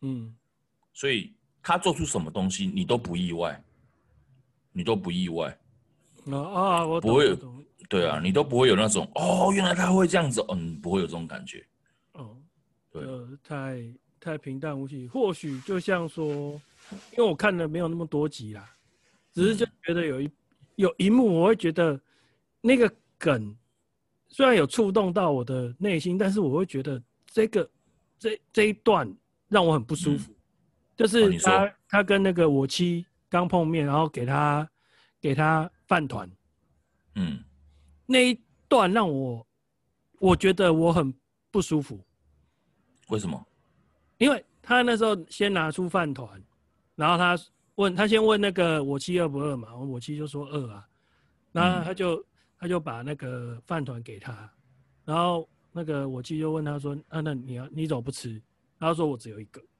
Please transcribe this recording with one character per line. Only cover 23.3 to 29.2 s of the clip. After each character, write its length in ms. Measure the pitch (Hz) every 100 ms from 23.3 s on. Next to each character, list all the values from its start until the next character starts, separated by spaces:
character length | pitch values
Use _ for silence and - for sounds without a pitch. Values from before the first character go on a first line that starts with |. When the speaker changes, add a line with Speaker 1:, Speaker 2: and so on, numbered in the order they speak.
| 127 107 104 _ _ _ _ _ _ _
Speaker 1:
虽 180 | - 269
然 100 | 220
有 100 | 143
触 260 | - 208
动 200 | 196 190
到 200 | 180 180
我 120 | 139
的 300 | 120 131 123 123
内 220 | 202 170
心， 180 | 180 185
但 140 | 196
是 80 | 202
我 180 | 160 143
会 80 | 185
觉 160 | 135
得 200 | 139 131 - _ _
这 220 | - 220
个， 220 | 220 160 _ _ _ _ _
这， 240 | 220 214 _
这 100 | -
一 100 | 214
段 380 | 208 - 190 123 -